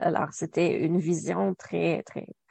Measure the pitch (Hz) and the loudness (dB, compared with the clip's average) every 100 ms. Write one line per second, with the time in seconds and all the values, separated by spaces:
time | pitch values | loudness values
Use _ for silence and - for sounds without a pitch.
0 | 170 - 151 - 165 - 175 - 160 170 | 2 2 -2 -4 -4 2 2 2 2 2
1 | 160 165 - 175 196 185 - 175 165 156 | 2 0 0 0 0 -2 -4 -2 0 0
2 | - - - - - | -4 -10 -12 -14 -8